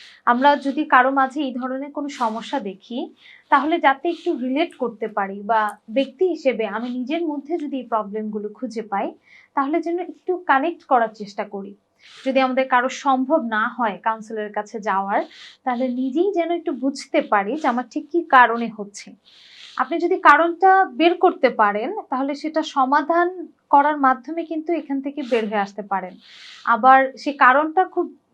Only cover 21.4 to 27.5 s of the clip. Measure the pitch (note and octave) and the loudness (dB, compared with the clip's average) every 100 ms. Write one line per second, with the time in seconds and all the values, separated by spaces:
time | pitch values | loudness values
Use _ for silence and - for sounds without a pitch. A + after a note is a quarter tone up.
21.4 | C4+ A#3 G#3 G#3 B3+ G#4+ - C4 C#4 D4 | 0 2 2 0 -4 -8 -6 -4 -4 -6
22.4 | D#4 D#4 D#4 C#4+ C4 D4 D4+ E4+ F4 F#4 | -4 -4 -2 0 2 2 2 0 0 -4
23.4 | D#4+ _ _ C#4+ C#4+ D4+ C4+ B3 - E4 | -14 _ _ 4 4 2 2 0 -4 -8
24.4 | E4 D#4+ D#4 E4 D#4 C#4 C#4 C#4+ A#3+ A#3 | -6 -6 -2 -4 -2 -6 -6 -8 -2 -2
25.4 | G#3+ G#3+ G3 G#3 G3+ F#3+ F#3 - - - | 0 -2 -4 -8 -6 -6 -6 -14 -20 -20
26.4 | - - - A3+ B3+ C4+ C4 - D4 C#4+ | -20 -8 -2 4 8 8 6 -2 -8 4
27.4 | B3+ | 6